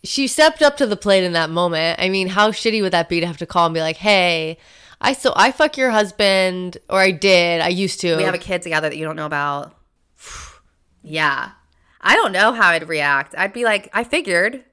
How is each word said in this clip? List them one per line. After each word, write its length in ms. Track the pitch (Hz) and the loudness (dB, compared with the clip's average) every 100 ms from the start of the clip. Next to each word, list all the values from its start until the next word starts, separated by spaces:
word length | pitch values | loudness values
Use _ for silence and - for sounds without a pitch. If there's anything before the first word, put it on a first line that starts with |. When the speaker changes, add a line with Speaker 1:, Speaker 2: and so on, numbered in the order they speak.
Speaker 1:
she 240 | - - 269 | -6 -4 -2
stepped 340 | - 311 311 | 4 2 4
up 140 | 302 285 | 0 2
to 100 | 262 | -2
the 100 | 202 | -2
plate 280 | 202 196 | 2 2
in 80 | 180 | 2
that 180 | 170 160 | 0 0
moment. 480 | 165 175 160 165 - | 0 0 0 -2 -2
I 100 | 185 | -2
mean, 180 | 190 185 | -2 -2
how 240 | 190 214 | 2 2
shitty 280 | 214 226 220 | 2 -2 0
would 120 | 190 | 0
that 160 | 175 165 | 0 0
be 100 | 170 | -2
to 80 | 170 | -4
have 120 | 156 | -6
to 80 | 170 | -4
call 200 | 180 170 | 0 0
and 80 | |
be 60 | 165 | 0
like, 160 | 160 160 | -4 -2
"Hey, 640 | 214 196 180 165 160 165 _ - - - | 2 2 2 0 -4 -10 _ -20 -20 -4
I, 140 | - | -4
so 180 | 262 254 | 0 -2
I 160 | - 226 | 2 2
fuck 260 | 262 302 285 | 4 0 2
your 140 | 254 | 0
husband, 880 | 220 208 - 202 190 185 185 180 - - | 2 0 0 2 2 0 -2 -8 -12 -4
or 120 | 190 | 2
I 100 | 190 | 2
did, 500 | 165 196 180 170 170 | 2 4 4 4 0
I 100 | 165 | 0
used 300 | 180 190 - | -2 -4 -2
to." 120 | 180 160 | -2 0
Speaker 2:
"We 40 | |
have 120 | 160 | 0
a 40 | 175 | -4
kid 240 | - 180 | -6 -8
together 260 | 175 156 156 | -2 -2 -2
that 80 | 147 | -6
you 80 | |
don't 120 | 156 156 | -10 -8
know 100 | 151 | -6
about." 480 | 147 143 143 135 _ _ _ _ _ | -4 -4 -6 -10 _ _ _ _ _
<sighs> 840 | - - - - _ _ _ _ | -18 -18 -18 -20 _ _ _ _
Yeah. 480 | - 156 151 135 123 - _ _ _ _ | -10 -2 0 0 -6 -14 _ _ _ _
I 140 | - | 2
don't 160 | 320 226 | 2 2
know 220 | 185 220 | 2 2
how 160 | 233 190 | 4 2
I'd 200 | 165 156 | 2 -2
react. 460 | 160 143 139 139 - | -2 0 0 -2 -4
I'd 160 | 196 | -6
be 120 | - | -2
like, 260 | 233 208 202 | -2 -2 -2
"I 120 | 208 | -6
figured." 580 | 240 320 285 175 202 254 _ | -2 -4 0 0 0 -4 _